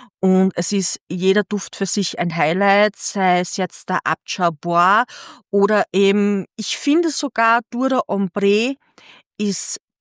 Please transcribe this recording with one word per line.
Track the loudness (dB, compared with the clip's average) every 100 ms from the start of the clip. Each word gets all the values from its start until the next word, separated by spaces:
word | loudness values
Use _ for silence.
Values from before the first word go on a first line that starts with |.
| -20 -2
Und | 2 4 2 0
es | -2
ist | -2 -4 -8 -8
jeder | -2 2 2
Duft | 0 -6 -6 -6
für | -4
sich | -2 -4 -4
ein | -4 0
Highlight, | 0 2 2 4 2 -2
sei | -8 0 2 2
es | 0 -4
jetzt | -6 -6 -6
der | -4
Abcha | -4 -6 -8 -2 -2
Bois | -2 -2 2 4 2 0 -8 -20 -20 -2
oder | 0 2 2 0
eben, | 2 4 4 2 -2 -6 -10
ich | -8 -4
finde | 0 2 2
sogar | -2 -4 0 2 2 0
Dura | -4 0 0 -2
Ombre | -2 -2 0 2 2 0 -6 _ _ -20 -20 _ -4
ist | -4 -2 -6 -8 _ _